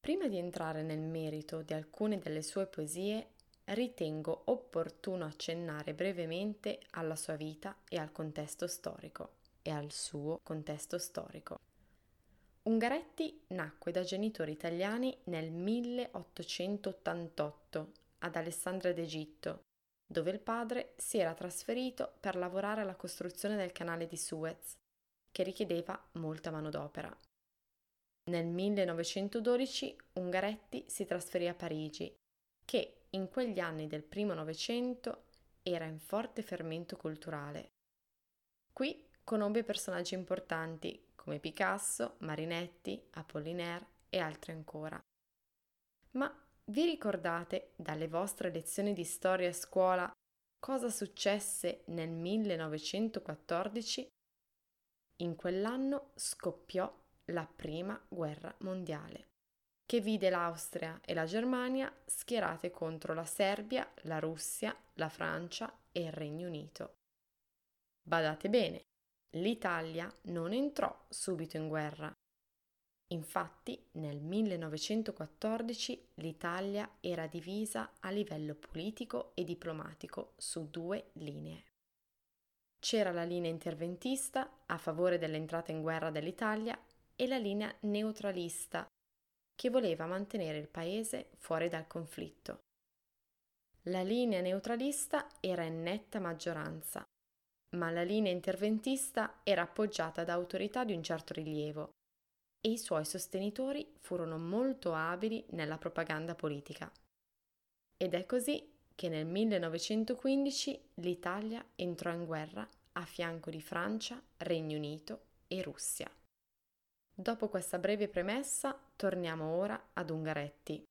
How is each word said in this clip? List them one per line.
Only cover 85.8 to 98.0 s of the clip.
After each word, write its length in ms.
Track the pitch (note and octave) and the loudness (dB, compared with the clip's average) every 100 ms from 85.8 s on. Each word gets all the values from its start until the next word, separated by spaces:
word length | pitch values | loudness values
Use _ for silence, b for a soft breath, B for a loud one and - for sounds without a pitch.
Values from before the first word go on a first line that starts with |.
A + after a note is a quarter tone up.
guerra 300 | D#3 D#3+ D#3+ | 0 0 0
dell'Italia 680 | D3+ D#3 - A3 G#3+ A3 - - _ _ _ | 0 -2 0 0 2 0 -4 -10 _ _ _
e 100 | B3+ | 2
la 120 | C4 | 4
linea 360 | G#3 G3+ G#3 - | 2 2 0 0
neutralista, 1080 | G#3+ G#3 G#3+ G#3+ G3+ F#3 F3 - - E3+ - _ _ _ _ _ _ | 2 2 2 0 -2 0 -2 -4 -4 -4 -4 _ _ _ _ _ _
che 160 | _ B3 | _ 4
voleva 340 | B3 A3 D#3+ | 6 6 4
mantenere 540 | D#3+ F#3 G3 A3 E3 D3+ | 2 0 -2 0 0 -2
il 100 | D3+ | -4
paese 640 | - E3 G3+ A3 - - - | -4 -2 0 -2 -4 -6 -14
fuori 320 | - E3 E3+ | 0 2 2
dal 160 | E3 D#3+ | 0 -4
conflitto. 720 | E3+ D#3+ - E3 - - - _ _ _ _ _ _ _ _ _ _ _ _ | -6 -6 -6 -8 -10 -10 -10 _ _ _ _ _ _ _ _ _ _ _ _
La 180 | - F3+ | -2 0
linea 400 | F#3 A#3 B3 F#3+ | 4 4 6 4
neutralista 840 | F3+ F#3+ F#3+ A#3 C4+ C#4+ - D4+ - - | 4 2 2 2 2 0 2 0 0 -4
era 220 | - F3 | 0 2
in 200 | E3 E3 | 2 0
netta 380 | E3 G#3 - A3 | 0 0 -2 -2
maggioranza, 840 | F3+ E3 - D#3+ D#3 D#3+ - - - _ _ _ _ _ _ F3 | -2 -2 -2 -2 -2 -4 -6 -6 -8 _ _ _ _ _ _ 0
ma 140 | E3 | 2
la 120 | E3+ | 4